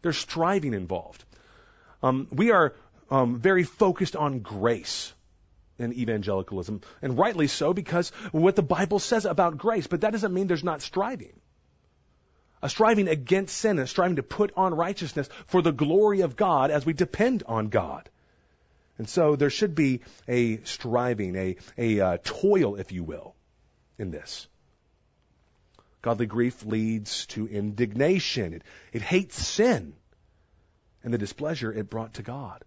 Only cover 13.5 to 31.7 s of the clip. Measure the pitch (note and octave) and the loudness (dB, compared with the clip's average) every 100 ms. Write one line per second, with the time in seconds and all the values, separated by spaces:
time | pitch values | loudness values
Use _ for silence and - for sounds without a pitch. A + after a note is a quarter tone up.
13.5 | - A3 F#3 C3 - F3+ D#3 C3 - G3+ | -2 0 0 0 0 2 0 -4 -2 -2
14.5 | - F#3+ D#3+ E3+ G3+ D#3+ - C#3 - - | 2 0 2 -2 -4 -6 -6 -6 -10 0
15.5 | F3+ E3 C3+ D3 F#3 G#3+ G3 E3+ B2+ G3+ | 2 2 2 2 6 6 4 0 2 2
16.5 | D3+ C3+ D3 C#3 D3+ F3+ - A#3 A#3+ - | 4 4 2 0 0 0 2 2 2 -2
17.5 | A2+ G#2+ G#2+ E2+ - - _ _ _ _ | -2 2 0 0 -10 -14 _ _ _ _
18.5 | _ _ _ _ - A2 - D#3 D3 D3 | _ _ _ _ -12 -4 2 4 4 2
19.5 | - G#3 D#3 C#3 B2+ - - - B2 A#2+ | 2 0 2 2 2 -6 -20 0 2 2
20.5 | A2 - - A#2+ A#2+ B2 A2+ F#2+ F2+ F#2 | 0 -6 -10 -2 0 0 -2 -2 -2 -4
21.5 | F2+ - - A#2 G#2+ F#2 F2 - - G3 | -4 -12 -4 0 2 2 0 -4 -2 2
22.5 | G3 B2+ G2+ F#2+ F2+ D#2+ D2 - _ _ | 4 2 -2 -8 -8 -8 -10 -14 _ _
23.5 | _ _ _ _ - G2 D#2+ - - - | _ _ _ _ -12 -10 -10 -12 -16 -18
24.5 | _ _ _ _ _ _ _ _ _ _ | _ _ _ _ _ _ _ _ _ _
25.5 | _ _ _ _ _ A#2 A2 A#2 A2 B2 | _ _ _ _ _ -4 -2 -2 0 0
26.5 | A#2+ A2 A2 A2 A2 G#2 - - - A2 | -2 -4 -2 0 -2 -6 -10 -8 -8 -6
27.5 | G#2+ G#2 G2+ A#2+ G#2+ D3 F#3+ - - F2+ | -4 -4 -2 -2 2 2 2 0 -4 -6
28.5 | E2 - - - A#2+ G2+ F#3 F#3+ - - | -8 -16 -20 -10 -8 0 0 0 -8 -6
29.5 | - A#3 F3 D#2+ - _ _ _ _ _ | 2 2 2 -4 -18 _ _ _ _ _
30.5 | _ _ _ _ _ A#2+ A#2 G2+ - D3+ | _ _ _ _ _ -4 -4 -4 -6 -6
31.5 | D#3+ A#2 | -4 -4